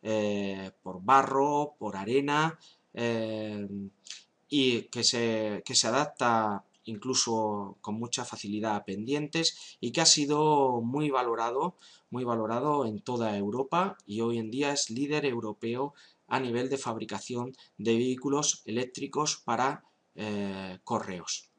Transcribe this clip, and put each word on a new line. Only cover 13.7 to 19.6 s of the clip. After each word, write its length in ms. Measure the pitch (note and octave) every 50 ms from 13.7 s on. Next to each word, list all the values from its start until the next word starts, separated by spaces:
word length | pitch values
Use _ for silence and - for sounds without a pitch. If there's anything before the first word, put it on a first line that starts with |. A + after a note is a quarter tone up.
| - E3+ F#3 G3 G3 - -
y 160 | - G2+ A2
hoy 180 | A2+ A#2 A#2 A#2
en 120 | A2+ A2
día 220 | A2+ C3 D3 C#3+
es 180 | C#3+ C#3 - -
líder 340 | A2+ B2 C#3+ C#3+ D3+ D3+ C#3+
europeo 720 | C#3 B2 A#2 A2 G#2+ G#2 _ - A2+ A#2+ B2 C#3 C#3+ - - - - _ _ _
a 140 | _ A2+ C3
nivel 280 | C3 B2 A#2 A#2+ B2+ C3
de 100 | C#3 C3+
fabricación 720 | - B2+ A2+ A2+ A2+ - G#2 G#2 - - B2+ A#2+ A#2+ B2+ C3 - - - _ -
de 160 | G#2 A2+ A2+
vehículos 680 | A2+ A#2+ B2+ B2+ B2+ - C#3+ C#3 D3 D3+ - - - -
eléctricos 720 | - A2 A#2+ B2+ B2+ - - C#3 C#3+ - C#3 D3+ D3+ -
para, 480 | - _ - A#2 A#2